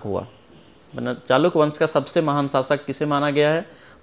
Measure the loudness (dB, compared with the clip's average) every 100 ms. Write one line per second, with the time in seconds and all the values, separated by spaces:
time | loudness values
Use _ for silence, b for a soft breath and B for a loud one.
0 | -6 -6 -8 -14 -20 -20 -20 -20 -18 -8
1 | -8 -6 0 2 4 4 2 2 0 0
2 | -2 0 0 0 0 -2 0 -2 -4 -4
3 | -2 0 0 2 2 2 -4 B B B